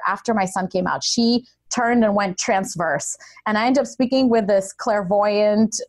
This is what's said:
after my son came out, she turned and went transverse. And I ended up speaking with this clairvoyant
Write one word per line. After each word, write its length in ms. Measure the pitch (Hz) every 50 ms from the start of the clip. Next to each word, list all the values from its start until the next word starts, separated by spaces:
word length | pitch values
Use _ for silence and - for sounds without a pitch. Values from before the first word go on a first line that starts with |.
| -
after 300 | - 190 208 - - 233
my 100 | 214 190
son 220 | 180 - 196 185 185
came 180 | - 185 180
out, 180 | 165 143 143 -
she 440 | - - - 233 233 240 247 247 - _ _ _ - -
turned 300 | - 240 233 240 240 226
and 120 | 214 202
went 220 | 202 202 190 180 -
transverse. 760 | - - 220 190 196 - - 165 170 160 143 147 - - - - - - - - -
And 120 | - 214 214
I 80 | 220
ended 140 | 247 262 285 240
up 40 | 226
speaking 400 | - - 262 247 269 262 262 247
with 180 | 226 226 214
this 280 | 190 208 196 190 190 -
clairvoyant 1040 | - - 247 214 208 202 175 208 202 202 208 208 208 214 208 208 208 220 214 - - -